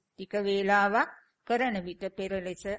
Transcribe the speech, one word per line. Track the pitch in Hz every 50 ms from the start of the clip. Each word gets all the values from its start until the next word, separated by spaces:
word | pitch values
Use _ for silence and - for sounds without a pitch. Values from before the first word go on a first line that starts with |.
| _
ටික | _ _ - 190 - - 208
වේලාවක් | 202 202 196 196 196 196 202 202 202 202 202 233 311 349 - - - _ _ _ _
කරන | - 233 233 262 247 208
විට | 190 175 180 175 - 196 185
පෙර | - - 190 190 196
ලෙස | 190 180 185 175 - - 196 208